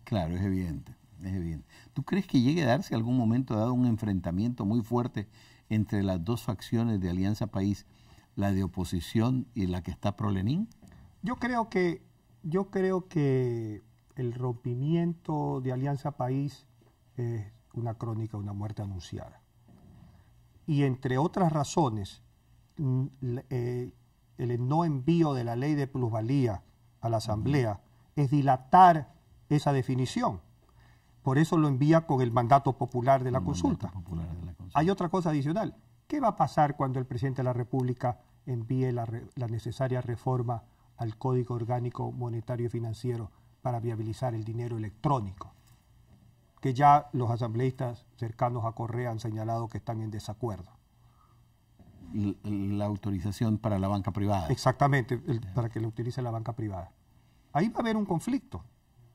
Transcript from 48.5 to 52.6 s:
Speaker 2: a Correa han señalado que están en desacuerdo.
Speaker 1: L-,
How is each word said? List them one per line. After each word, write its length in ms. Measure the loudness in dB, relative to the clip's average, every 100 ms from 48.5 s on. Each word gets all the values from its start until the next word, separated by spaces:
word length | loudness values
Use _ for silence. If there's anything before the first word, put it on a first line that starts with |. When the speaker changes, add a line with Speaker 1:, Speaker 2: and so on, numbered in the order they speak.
| -2
Speaker 2:
a 80 | -4
Correa 380 | -4 -6 -4 -4
han 100 | -4
señalado 480 | -6 -6 -4 -4 -4
que 100 | -8
están 220 | -8 -6
en 100 | -6
desacuerdo. 600 | -8 -10 -6 -6 -6 -12 -20 _ _ -20 _ _ _ _ _ _ _ -20 -20 -8
Speaker 1:
L-, 220 | -2 -2 -4 -6 -4